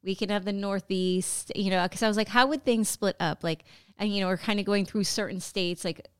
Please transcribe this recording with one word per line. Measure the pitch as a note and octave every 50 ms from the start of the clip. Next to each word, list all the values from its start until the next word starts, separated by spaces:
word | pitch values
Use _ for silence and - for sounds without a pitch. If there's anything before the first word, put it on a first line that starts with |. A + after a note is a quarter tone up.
We | - F#3+ F#3+
can | - A3 G3
have | G#3 G#3 F#3
the | G3+
Northeast," | G3+ G3 G3 G3+ G3 G3 - _ F#3+ F#3 F#3 F#3 F3+ F#3 F#3 - - - - - -
you | - G3+ F#3+
know, | F#3+ F#3 F3 F#3
'cause | - -
I | A#3 A3
was | G#3 G#3+
like, | A3 G#3
"How | G3 B3 B3+
would | C4+ D#4 C#4+ -
things | C4 A#3 A3+ G#3+ -
split | - - - G3 - -
up?" | E3+ D#3+ D3+ -
Like, | - E3+ D#3+ - - - - - - _ _ -
and, | G3+ G#3+ G3+
you | G3+
know, | F#3+
we're | F#3 F#3
kinda | F3 - - G#3 G#3
going | G3 G3 G3+ G3+ G3
through | - - A3 G3
certain | - - - G#3 - - F#3
states, | - - - G3+ F#3 F3 F3 F3 -
like, | F#3 D#3+ - - - _